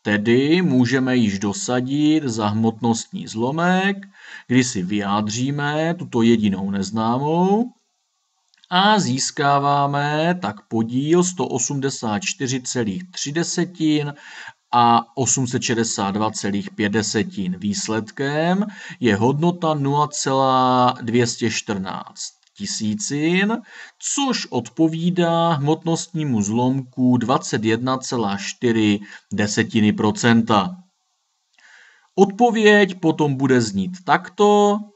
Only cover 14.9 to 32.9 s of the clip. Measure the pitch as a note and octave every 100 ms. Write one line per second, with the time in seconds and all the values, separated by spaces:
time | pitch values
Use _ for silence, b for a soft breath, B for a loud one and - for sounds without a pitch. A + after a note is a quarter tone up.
14.9 | A#2 - - A#2+ - B2 B2+ - A2+ A2+
15.9 | - G2 G2+ G#2+ G#2+ G#2 G2+ G2 - G#2
16.9 | G#2+ G#2 A2+ F#2 - F#2 F2+ G#2 G2 -
17.9 | A2 A2 - C#3 D3 E3 F#3+ G#3+ B B
18.9 | B A#2+ G2 A#2+ D3 E3+ F3 D#3+ D3+ C#3
19.9 | C#3+ D3 - C#3+ C3+ C3 C3 B2+ B2+ B2
20.9 | A#2+ A2+ A#2+ A#2+ - A#2 - - G2+ F#2+
21.9 | F2 - - - _ _ - G2+ - G#2+
22.9 | G#2 - C#3+ D#3 F3+ G#3 B3 B B B
23.9 | B - - C4+ - - B2+ A#2+ - D#3+
24.9 | E3 F3 F3 E3+ E3+ E3+ D3+ C#3+ D#3 E3
25.9 | D#3+ - D#3+ D3+ A2+ G2+ A2+ B2+ C3+ B2+
26.9 | - B2+ B2 A2+ C#3 - C3 G#2+ A2+ B2+
27.9 | C3 - B2+ G#2 G2 - - A#2+ A2+ G#2+
28.9 | G#2 B B _ G2+ G#2 A2+ A2 A2+ G#2+
29.9 | G#2 G#2 G#2 A#2+ A#2 A2 G#2+ F2+ - _
30.9 | _ _ _ _ _ _ _ b b b
31.9 | b b - G3 G3 A#3+ A3 G#3 G#3 G3+